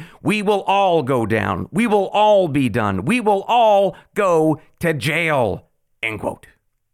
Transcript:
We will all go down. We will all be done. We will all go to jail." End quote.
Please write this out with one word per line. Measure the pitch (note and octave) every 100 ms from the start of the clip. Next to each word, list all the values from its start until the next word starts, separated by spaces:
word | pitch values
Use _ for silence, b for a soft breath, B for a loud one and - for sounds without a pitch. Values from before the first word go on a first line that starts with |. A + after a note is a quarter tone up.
| D#3+ B
We | - G#3+
will | G3+ G3+
all | - G3 G3 E3+
go | C3 C3 G#2+
down. | A2 G2 F#2 F#2+
We | F3+ A#3
will | G#3 F#3+
all | G3+ G#3+ G#3 F3+
be | C#3 B2+
done. | A2 G#2+ F#2+
We | A2+ B3
will | G#3+ G3 G3
all | A#3+ A3 G3+ G3 - B
go | - G3 E3 D#3 D3 B -
to | E3+
jail." | D3+ C3+ D#3 E3 C#3+ A2 F2 - _ _ _
End | A2+ G#2+
quote. | - - - _ _ _ _